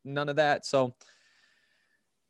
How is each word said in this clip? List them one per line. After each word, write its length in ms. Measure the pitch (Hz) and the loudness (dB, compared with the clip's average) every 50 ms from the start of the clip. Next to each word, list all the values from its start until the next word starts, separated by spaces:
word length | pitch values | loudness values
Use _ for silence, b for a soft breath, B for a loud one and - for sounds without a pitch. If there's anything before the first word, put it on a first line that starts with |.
| - | -12
none 240 | 131 139 143 147 147 | -8 -6 -4 -4 -2
of 80 | 143 | 0
that. 300 | 147 151 147 143 - - | 2 2 2 2 0 -2
So 280 | - - 135 131 123 123 _ b b b b b b b b b b b b b b b b b b b b b b _ _ _ - | 0 0 2 2 0 -2 _ b b b b b b b b b b b b b b b b b b b b b b _ _ _ -6